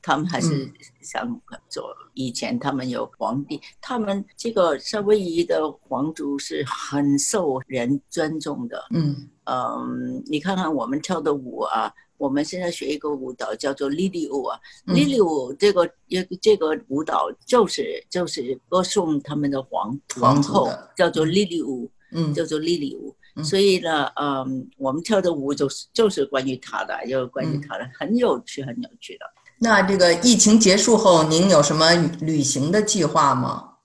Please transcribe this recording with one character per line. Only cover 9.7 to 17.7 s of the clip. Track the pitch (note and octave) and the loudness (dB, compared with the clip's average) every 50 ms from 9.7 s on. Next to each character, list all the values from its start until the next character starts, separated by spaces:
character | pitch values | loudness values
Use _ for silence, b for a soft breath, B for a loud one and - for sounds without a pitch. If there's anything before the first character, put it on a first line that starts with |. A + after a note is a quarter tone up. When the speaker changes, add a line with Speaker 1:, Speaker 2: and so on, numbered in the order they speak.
| A#2 B2 B2 B2 B2 B2+ B2 B2 B2+ C3 - | -6 -6 -6 -6 -6 -6 -6 -8 -8 -10 -8
Speaker 1:
你 | - D3+ D3 | -6 -6 -4
看 | - F#3+ G3 | -2 -2 -2
看 | F3+ F#3 D#3 D#3+ | -2 -2 -2 -2
我 | C3+ A2+ | -2 -4
们 | A#2 C#3 D3+ | -4 -4 -6
跳 | - - F#3 E3+ | -4 -4 -6 -2
的 | D3+ D#3+ D3 | 0 -2 -2
舞 | C#3+ B2+ B2 A2+ A#2 | -2 -4 -10 -6 -6
啊， | B2 - - A2+ A2 - b b b b _ | -4 -2 -2 -2 -2 -4 b b b b _
我 | _ C#3+ C#3 | _ -4 -2
们 | C3+ C#3+ D3+ | 0 -2 -2
现 | - - F3+ | -4 -6 -6
在 | F3+ F3 | -4 -6
学 | E3+ - - | -6 -6 -6
一 | C3+ D3+ | -6 -6
个 | C#3+ D3+ D3+ D3 | -4 -4 -6 -6
舞 | C3+ C3 B2+ B2+ | -6 -8 -12 -8
蹈 | _ A#2+ G#2+ G#2+ | _ -6 -6 -6
叫 | A2 - C#3+ C#3 | -4 -4 -6 -4
做 | C#3 C#3+ C#3 | -2 -4 -4
莉 | C#3+ D#3+ F#3+ F#3+ | -2 -2 -2 -2
莉 | F3+ F3 D#3 C3 | -2 -4 -6 -4
舞 | C3 C#3 B2 | -4 -4 -4
啊， | - - - b b b b b | -4 -6 -8 b b b b b
Speaker 2:
嗯。 | - F3+ | 0 2
Speaker 1:
莉 | - C#4+ | 4 4
莉 | C#4+ C4+ A#3+ | 4 4 4
舞 | G3 E3 D#3 C#3+ B2+ B2+ C#3 | 4 4 2 -2 -4 -6 -2
这 | - G3 G#3 | 2 2 4
个， | G3 F3+ E3+ E3 _ _ _ _ - F#3 F#3 - F#3 F#3 | 4 4 0 0 _ _ _ _ -4 -4 -4 -6 -10 0
这 | - G#3+ G#3+ | 4 4 4
个 | F#3+ D#3+ D#3 D#3 C#3 - | 4 2 -2 -2 -4 -4
舞 | _ C3+ C#3+ D#3 | _ -4 -4 -2
蹈 | D#3+ C#3 E2 C#2+ - - _ _ | -2 -2 -2 -2 -2 -6 _ _
就 | - - B3 G#3 | 2 4 4 4
是， | E3+ | 2